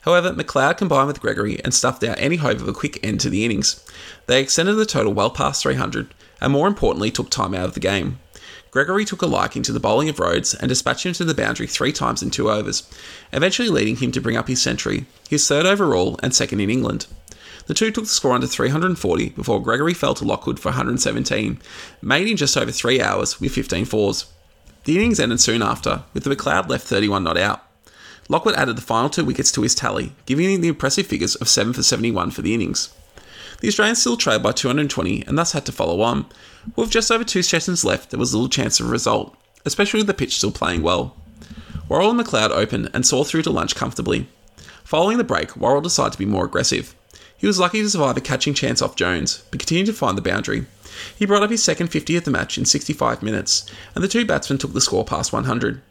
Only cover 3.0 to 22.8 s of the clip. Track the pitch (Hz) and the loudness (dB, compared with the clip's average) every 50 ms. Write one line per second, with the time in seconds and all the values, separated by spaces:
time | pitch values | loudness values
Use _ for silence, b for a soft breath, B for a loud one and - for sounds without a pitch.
3 | - 110 107 95 - - - 101 110 120 104 - - - - - - B B B | -4 -2 -2 0 0 0 0 0 0 0 0 0 0 -2 -2 -4 -14 B B B
4 | B B B B B - 123 131 135 135 - - 170 190 208 220 214 214 - 135 | B B B B B 2 2 2 4 2 0 2 2 2 2 2 0 0 0 0
5 | 107 104 101 104 101 123 - - 139 143 135 - - 135 131 127 - 110 113 110 | 0 2 2 2 0 0 0 0 -2 -2 -2 0 0 0 0 0 -2 -2 -4 -6
6 | 110 - - b b b b b - 131 143 143 156 202 202 - 147 104 78 82 | -6 -8 -14 b b b b b 0 2 4 4 4 2 2 2 2 2 2 2
7 | 104 110 - - 85 - - 131 104 90 95 92 92 90 - - 90 92 101 95 | 0 -2 0 -2 -4 -2 -2 -2 -2 -2 -2 -2 -4 -4 -4 -2 0 0 0 0
8 | 82 - 127 - - - B B B B B B B B - 131 147 165 185 208 | -2 -2 -6 -8 -14 -20 B B B B B B B B 0 0 2 2 2 0
9 | 214 208 196 170 - 160 - - - - - - - - 113 113 - 101 107 123 | 0 -2 -2 -2 0 0 2 0 0 0 -2 -4 -4 -2 -2 0 2 2 2 4
10 | 151 156 147 - 87 87 85 - - - - - - 127 127 - - 127 127 - | 2 0 0 0 0 2 2 0 0 -2 -4 -2 -2 0 0 0 0 -2 -2 -2
11 | - 180 170 - 175 165 151 - 110 107 120 - 113 - - - 135 - - - | -2 -4 -4 -2 -2 -2 0 0 0 -2 -2 -4 -6 -6 -2 -2 0 0 0 0
12 | 143 120 113 - - - - - 110 107 107 107 107 104 107 - - B B B | -2 -2 -2 -2 -4 -4 -2 0 0 0 0 0 -2 -2 -4 -6 -6 B B B
13 | B B B B B B - 135 156 190 196 - 240 226 170 127 104 107 123 - | B B B B B B -2 0 2 2 2 0 0 2 2 2 2 0 0 0
14 | 131 123 127 - - 117 117 117 117 - 127 123 - 123 120 - - - - - | -2 -2 -2 -2 -2 -2 -2 -2 -2 -2 -2 0 0 0 -2 -2 -2 -2 -2 -2
15 | - - - - _ - 151 147 - - 143 147 170 185 202 202 196 151 107 90 | -4 -8 -16 -20 _ -2 0 0 2 2 2 4 4 4 4 4 4 4 4 4
16 | 90 110 - - - 131 127 - - - - 101 101 101 120 131 120 110 110 107 | 2 2 0 0 -2 0 2 2 0 0 0 0 0 2 2 0 0 0 -2 -4
17 | - - - - - B B B B B B B B - - - 220 220 214 240 | -8 -12 -16 -20 -20 B B B B B B B B -4 0 0 0 0 0 -2
18 | 220 - - - - 135 123 123 127 123 - - 120 123 143 156 175 185 175 - | -2 0 -2 2 2 2 2 2 0 -2 0 0 0 2 2 2 2 0 0 0
19 | - 190 85 82 113 - - - 107 120 110 95 90 107 110 127 147 170 180 - | 0 0 2 0 0 -2 -4 -6 -2 0 0 0 2 0 0 2 2 0 0 2
20 | - 131 - - - 107 107 - - 123 120 - - - 127 127 131 123 120 - | 0 0 0 0 0 -2 -2 -2 -2 -4 -6 -2 -4 -4 -2 0 0 0 0 0
21 | - 107 107 117 - - 113 110 107 107 120 B B B B B B B B B | 0 0 0 -2 -2 0 0 0 0 -2 -4 B B B B B B B B B
22 | - - 131 156 185 226 220 160 143 135 - 139 120 117 - - | -2 0 2 2 2 0 0 0 0 0 2 0 0 -2 -4 -2